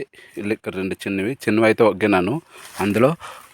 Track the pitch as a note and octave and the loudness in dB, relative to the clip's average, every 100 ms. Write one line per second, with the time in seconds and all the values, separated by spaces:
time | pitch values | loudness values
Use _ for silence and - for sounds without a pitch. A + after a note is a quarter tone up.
0 | - - - - G#2 G#2+ - F#2 F#2+ F2+ | -8 -16 -18 -10 -6 -6 -6 -6 -6 -6
1 | G#2 G2 G2+ C#3 - G#2+ A2+ - A2 F#2+ | -6 -4 -4 -4 -2 2 4 6 4 4
2 | G#2 F#2+ F2+ C#3 - - - - G2 G#2 | 2 2 0 -4 -8 -20 -16 -6 -2 2
3 | C3 E3 - - - | 2 0 -10 -20 -2